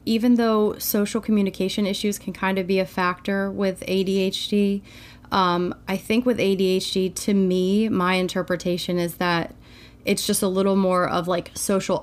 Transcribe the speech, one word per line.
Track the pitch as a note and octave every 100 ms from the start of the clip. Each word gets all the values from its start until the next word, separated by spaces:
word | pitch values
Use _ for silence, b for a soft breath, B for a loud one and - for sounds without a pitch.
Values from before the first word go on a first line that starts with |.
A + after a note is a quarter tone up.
| -
even | A3+ B3 A#3+
though | A#3 G#3+ G#3+ -
social | - G#3+ G#3 A3+
communication | G#3+ G#3+ G3 - F#3+ -
issues | G3+ G3+ G#3 G3+
can | -
kind | F#3 F#3+ F#3+
of | F3+
be | F#3+
a | F3+
factor | - F3+ F3+ - G3 G3
with | G3 G3 F#3 -
A | F#3
D | F#3+ F#3+
H | F#3+ F#3+ -
D, | G#3 G3+ G3+ B B B B -
um, | G3 F3+ F3 F3+ - -
I | F#3+
think | - A3
with | B3 A3+
A | G3
D | F#3+ F#3+ F#3
H | F#3+
D, | F#3+ F#3
to | - -
me, | G3+ F#3 F#3 F#3 G3+ A3
my | F#3+ F3+
interpretation | F#3 F3+ F#3+ F3+ F3 F3+ F3 - F3
is | E3+ -
that | F3+ E3+ - - B B B B
it's | - G3+
just | - G#3
a | G3+
little | F#3 G3 G3
more | F#3 F3+ E3
of, | F3 F3
like, | F3 -
social | - - G3 F#3+ F3+